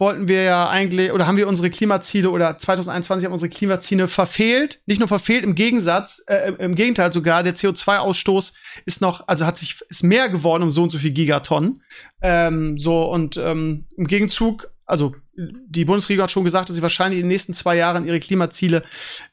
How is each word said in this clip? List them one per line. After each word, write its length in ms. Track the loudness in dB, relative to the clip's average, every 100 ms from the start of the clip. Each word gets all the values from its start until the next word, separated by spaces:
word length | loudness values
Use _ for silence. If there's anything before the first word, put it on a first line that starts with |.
wollten 260 | 0 0 2
wir 160 | 2
ja 260 | 4 4 2
eigentlich, 440 | 2 0 2 2
oder 160 | 2 2
haben 80 | 2
wir 100 | 2
unsere 240 | 2 0
Klimaziele 580 | 0 0 0 0 0 2
oder 280 | 2 0 0
zweitausendeinundzwanzig 680 | -2 -2 -2 -6 -4 -2 -2
haben 60 |
unsere 160 | -4 -6
Klimaziele 600 | -2 -2 -2 0 0 0
verfehlt. 720 | 0 0 2 2 2 0 -4 -2
Nicht 120 | 0
nur 100 | 2
verfehlt, 360 | 0 2 0
im 100 | 2
Gegensatz, 680 | 2 2 2 2 0 -2 -10 -2
äh, 220 | -2 0
im, 80 | -4
im 180 | -2
Gegenteil 380 | 0 0 2 0
sogar, 320 | 0 2 2
der 100 | 0
C 140 | 0 -2
O 40 |
zwei 280 | 0 0 0
Ausstoß 520 | 0 -2 0 0 0 -8 -20 -14
ist 160 | -6 -2
noch, 280 | -2 -2 -2
also 180 | -2 0
hat 120 | -2
sich, 220 | -6 -10 -10
ist 140 | 0
mehr 260 | 4 4 2
geworden 360 | 0 0 2
um 80 | 2
so 100 | 2
und 80 | 0
so 80 | 0
viel 140 | -2
Gigatonnen. 720 | 0 2 0 0 0 0 -2 _ -20 -20 -4
Ähm, 580 | 0 2 2 0 -2 -2
so, 260 | 0 2
und, 320 | 2 0 -2 -4
ähm, 500 | -4 -2 -2 -6 -8 -6
im 120 | 0
Gegenzug, 640 | 0 0 0 0 -2 -10 -14
also 300 | -4 0 -2 -4 -16 -14
die 460 | -14 -14 -8 -2
Bundesregierung 400 | 2 2 2 0
hat 60 | 0
schon 140 | 0
gesagt, 240 | 0 0 -2
dass 80 | -2
sie 60 |
wahrscheinlich 380 | -2 0 0 0
in 40 |
den 80 | 0
nächsten 220 | -2 -4
zwei 220 | -4 0 2
Jahren 300 | 2 0 -2
ihre 140 | -4
Klimaziele, 600 | 0 0 0 0 2 0 -2 -14 -16 -16 -8